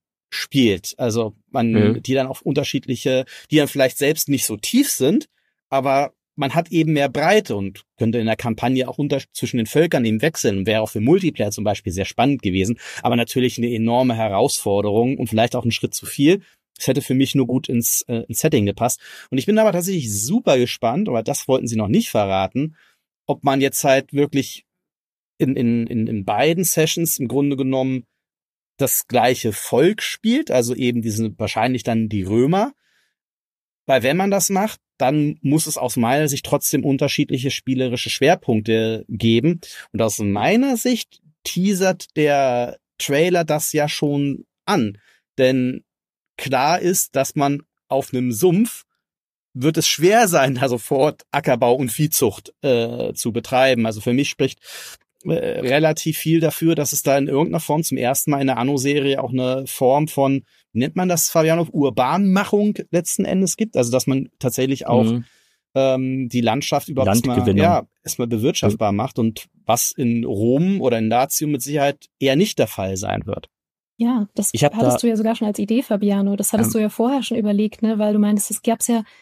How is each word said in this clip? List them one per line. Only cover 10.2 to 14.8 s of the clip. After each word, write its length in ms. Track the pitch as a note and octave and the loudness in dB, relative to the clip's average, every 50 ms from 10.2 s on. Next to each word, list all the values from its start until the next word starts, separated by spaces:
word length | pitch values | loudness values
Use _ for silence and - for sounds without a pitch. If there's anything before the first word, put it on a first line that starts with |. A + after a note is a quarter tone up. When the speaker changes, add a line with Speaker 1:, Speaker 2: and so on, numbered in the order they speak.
Speaker 1:
wechseln 380 | C#3 D#3+ - - - A#2 G2 F#2+ | 0 -2 -2 -2 -2 -2 0 0
und 60 | F#2+ | 0
wäre 140 | A2 G#2+ A2 | 0 0 0
auch 80 | A2 - | -2 -2
für 120 | - A2 | -2 0
Multiplayer 500 | G#2+ B2+ F3 G3+ F#3 D3+ - - A2 G#2 | 2 4 4 4 2 0 -2 -2 -4 -4
zum 140 | - - G2+ | -4 -4 -2
Beispiel 260 | G#2+ G2 - - G2 | -2 -4 -2 -4 -6
sehr 140 | E2+ F#2+ F#2+ | -4 -4 -4
spannend 360 | - - - B2 C#3 C#3+ B2 | -4 -2 0 0 0 0 0
gewesen, 380 | - G2 F2+ F#2+ F#2 G#2+ A#2 - - - - - - | -2 0 0 0 0 0 -2 -6 -8 -14 -10 -6 -2
aber 120 | A#2+ A#2+ | 0 0
natürlich 400 | A#2+ A#2 - - C3 B2 B2 - | 0 -2 -2 -2 0 0 0 -2
eine 120 | A#2+ A#2 A#2+ | -2 -4 -2
enorme 460 | A#2+ A2 A2+ A2+ A#2 B2 C3 B2+ A2+ | -2 0 0 2 2 2 2 0 0
Herausforderung 1040 | A2+ A2+ G#2+ F#2+ G2+ B2 C#3 - - - G#2+ G2 G2+ | 0 -2 0 2 2 2 0 0 -2 -2 0 0 0